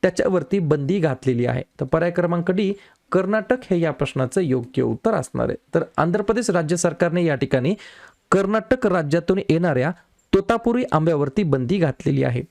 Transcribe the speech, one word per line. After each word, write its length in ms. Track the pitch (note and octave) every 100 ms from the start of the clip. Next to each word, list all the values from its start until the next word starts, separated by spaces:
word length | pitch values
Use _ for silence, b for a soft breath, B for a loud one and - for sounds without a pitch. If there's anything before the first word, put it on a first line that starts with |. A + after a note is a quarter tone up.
त्याच्यावरती 580 | F#3 F3+ - F#3 D3 G3
बंदी 400 | E3 D3+ C#3 F#3+
घातलेली 460 | D#3 B2+ - A#2+ A#2+
आहे? 180 | A#2+ - _
तर 60 | C3+
पर्याय 260 | D#3+ E3+
क्रमांक 400 | F3 E3+ F3 F3
डी, 220 | F#3+ G3 G3 B B _
कर्नाटक 460 | F3+ F#3 A3 G#3+ B3+ -
हे 80 | F3
या 120 | E3
प्रश्नाचं 500 | C#3+ D3 - B2+ F#3+
योग्य 400 | F3 B2+ B2 -
उत्तर 320 | A#2+ A2+ A3
असणार 360 | G#3+ - - A#2+
आहे. 80 | - _ E3+
तर 80 | E3 -
आंध्र 240 | D#3 F3
प्रदेश 280 | G3 A3+ A#3
राज्य 260 | F#3 D#3 F3
सरकारने 480 | F3 D#3 F3 E3+
या 120 | E3+ C#3
ठिकाणी 400 | C3 C3+ B2+ G#3 B B B B _
कर्नाटक 560 | F#3+ G3 A3 G#3+ B3+ A3+
राज्यातून 520 | F3+ D3+ E3 E3 F#3+ -
येणाऱ्या 420 | D#3+ F3 C3 C3 F3+ b _ _
तोतापुरी 500 | F#3+ F#3+ A3+ A#3 A#3 B3+
आंब्यावरती 520 | D#3 D#3 D#3 C#3+ C3+
बंदी 340 | F#3+ C#3 B2 F#3+
घातलेली 460 | D#3+ - - C#3
आहे. 180 | C3+ B2 -